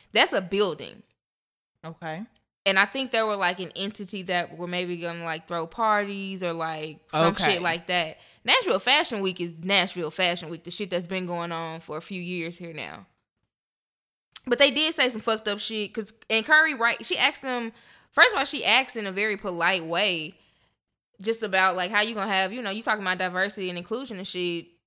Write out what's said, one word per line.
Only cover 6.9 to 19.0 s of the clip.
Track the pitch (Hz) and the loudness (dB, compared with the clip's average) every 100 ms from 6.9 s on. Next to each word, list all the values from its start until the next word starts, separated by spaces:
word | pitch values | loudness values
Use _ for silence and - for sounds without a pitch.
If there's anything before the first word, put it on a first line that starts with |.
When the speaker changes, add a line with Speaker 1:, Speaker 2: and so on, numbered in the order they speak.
| 156 _ | -12 _
Speaker 1:
some | 156 165 | 2 4
Speaker 2:
Okay. | - 170 | 4 2
Speaker 1:
shit | 175 | 2
like | 175 170 180 | 2 0 0
that. | 180 160 - - - | 0 0 -6 -20 -4
Nashville | 226 508 392 190 | 4 4 4 2
Fashion | 240 294 - 214 | 4 4 4 -2
Week | 190 185 | -2 -2
is | 170 165 | -6 -6
Nashville | 180 196 180 180 151 | 2 2 2 -2 -4
Fashion | - 180 175 160 | 0 0 0 -6
Week, | 165 170 | -10 -10
the | |
shit | - 190 | -8 -4
that's | 180 170 | -4 -2
been | 190 180 | -4 -4
going | 175 170 | -4 -4
on | 165 165 160 | -6 -6 -10
for | - 151 | -10 -10
a | |
few | - 185 | -8 -8
years | 175 180 165 170 | -6 -4 -6 -8
here | 170 | -12
now. | 156 85 78 - _ _ _ _ _ _ _ _ _ _ _ _ - - | -10 -12 -12 -18 _ _ _ _ _ _ _ _ _ _ _ _ -12 -2
But | 240 | 4
they | 285 | 4
did | 240 311 | 4 2
say | 320 262 | 2 0
some | 220 | 0
fucked | 226 220 220 | -2 -2 -2
up | 202 | -4
shit, | - 220 202 | -4 -4 -4
'cause, | - 202 - - | -6 -8 -12 -2
and | 220 220 | -2 6
Curry, | 311 320 | 6 6
right, | 262 233 - - | 2 0 0 -2
she | - | 2
asked | 277 - | 2 2
them, | 269 247 226 - - - _ | -4 -4 -4 -10 -20 -20 _
first | - 480 | 4 6
of | 392 | 4
all, | 220 | 0
she | 294 - | 0 4
asked | 240 262 | 4 2
in | 233 | -4